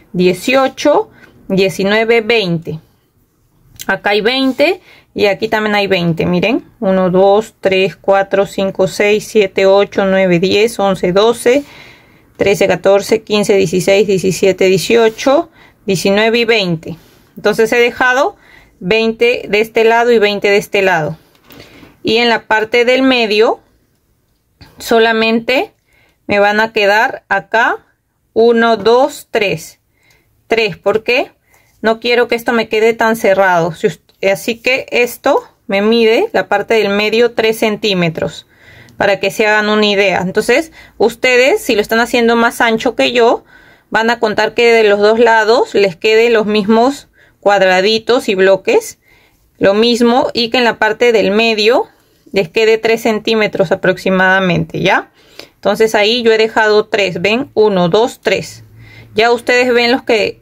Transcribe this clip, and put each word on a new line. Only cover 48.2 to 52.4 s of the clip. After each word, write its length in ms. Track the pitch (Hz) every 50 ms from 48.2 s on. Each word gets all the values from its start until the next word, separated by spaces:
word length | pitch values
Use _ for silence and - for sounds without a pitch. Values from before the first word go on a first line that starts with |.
| 240 -
y 60 | 202
bloques, 640 | 185 190 190 190 190 - 220 247 453 - - - _ _ _ _ _ _ _ _ _ _ _ _
lo 160 | - - 190
mismo, 560 | 202 214 233 240 240 226 240 233 240 262 - - -
y 160 | - 240 220
que 80 | 233 254
en 60 | 240
la 140 | 226 208 -
parte 340 | 220 214 214 - 240 240
del 180 | 226 214 190 190
medio 560 | 202 214 226 226 220 208 208 220 247 339 453 - _ _ _ _ _ _ _ -
les 180 | - 196